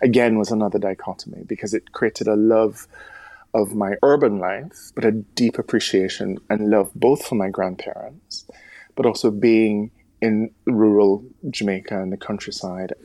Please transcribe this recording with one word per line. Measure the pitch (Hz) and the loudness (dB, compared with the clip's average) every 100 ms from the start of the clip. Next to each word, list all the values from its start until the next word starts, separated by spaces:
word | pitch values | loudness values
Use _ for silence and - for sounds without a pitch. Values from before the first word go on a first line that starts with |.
again, | 127 120 120 110 | 2 4 4 2
was | 104 | 0
another | 110 104 101 | 0 0 -2
dichotomy, | 101 95 - 92 - 95 92 | -4 -6 -10 -12 -14 -14 -12
because | 110 107 | -10 -6
it | 110 - | -6 -6
created | - 113 - 110 | -4 -4 -2 -2
a | 107 | 2
love | 110 110 110 101 - - - - - - _ | 4 4 2 -2 -20 -20 -20 -20 -20 -20 _
of | 117 101 107 | -2 -2 -2
my | 98 101 | -4 0
urban | 139 147 131 101 | 2 4 2 0
life, | 90 98 160 - - - | -4 -6 -10 -20 -16 -2
but | |
a | 113 | 0
deep | 110 104 - 117 - | 0 -4 -2 0 0
appreciation | - 110 - 98 95 - 98 95 - | -2 -2 0 0 0 -4 -6 -6 -4
and | 104 104 | -2 2
love | 107 98 - | 2 2 2
both | 117 143 - | 2 2 0
for | 113 | -4
my | 95 | -2
grandparents, | 95 92 92 - - - 151 - - - - - - - - | -2 -4 -6 -12 -12 -14 -18 -20 -20 -18 -20 -20 -20 -12 -2
but | 120 | 0
also | 104 117 | 2 0
being | 104 117 110 110 104 110 _ _ - | 2 4 6 4 0 -4 _ _ -4
in | 113 107 113 _ - | 0 0 -2 _ -2
rural | 117 107 104 101 101 127 _ 151 | 4 6 6 6 4 -4 _ -10
Jamaica | - 104 95 - 104 | -4 -2 -4 -4 -6
and | 95 | -6
the | 98 | -8
countryside. | - 104 - - 95 90 92 - | -8 -10 -10 -12 -10 -8 -10 -12